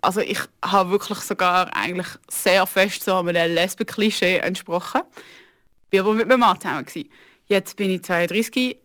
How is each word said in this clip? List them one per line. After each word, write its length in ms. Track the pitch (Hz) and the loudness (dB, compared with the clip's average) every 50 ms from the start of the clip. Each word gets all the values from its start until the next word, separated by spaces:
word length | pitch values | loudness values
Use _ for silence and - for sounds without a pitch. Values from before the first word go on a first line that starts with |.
Also 180 | - 185 185 202 | 0 0 0 0
ich 180 | - - 202 - - - _ _ - | -2 -4 -4 -6 -6 -8 _ _ -6
habe 280 | - 180 196 190 180 | 2 2 2 2 4
wirklich 280 | 185 202 - - 208 190 | 0 -2 -2 -2 -8 -8
sogar 560 | - - 202 190 185 180 175 185 180 - - | -6 -8 -4 0 2 2 4 2 2 0 -2
eigentlich 320 | - - 170 180 175 180 - - - _ _ | -4 -4 -4 -4 -4 -6 -8 -10 -18 _ _
sehr 360 | - - - 202 180 196 190 190 | -10 -2 2 4 4 4 4 2
fest 360 | - 196 190 208 185 - - | 2 2 2 2 0 -6 -2
so 120 | - 190 | 0 0
einem 180 | 185 180 170 175 170 165 165 170 | 0 2 0 0 0 0 2 2
Lesben-Klischee 800 | 165 170 190 - - 220 - - - 214 220 208 - - 180 185 180 | 0 0 0 -2 -6 -8 -8 -2 0 0 0 0 2 0 2 2 2
entsprochen. 640 | - - 185 - - - 165 175 175 - - 269 - - _ - - - - - - _ _ _ _ _ _ _ _ _ | 0 -2 -4 -6 -8 -4 -4 -4 -4 -2 -4 -4 -4 -4 _ -20 -20 -20 -20 -20 -20 _ _ _ _ _ _ _ _ _
Bin 80 | - 185 | 0 2
aber 140 | 190 208 214 | 2 2 2
mit 140 | 220 233 190 | 0 2 2
meinem 120 | 254 254 | 4 4
Mann 200 | 240 220 180 - | 4 2 2 2
zusammen 260 | - - - - 123 | -2 -6 -6 -6 -6
gewesen. 240 | - - 170 - - _ - - _ _ _ _ _ | -8 -12 -14 -14 -14 _ -20 -20 _ _ _ _ _
Jetzt 280 | 202 196 190 - - | 0 0 0 -2 -8
bin 160 | - 202 190 | -4 -2 -2
ich 100 | 185 180 185 | -2 -2 -2
zweiunddreißig 760 | - 185 170 175 170 170 208 226 - - 262 254 254 - _ _ | -2 0 0 0 0 0 -2 -2 -2 -2 -2 -2 -2 -4 _ _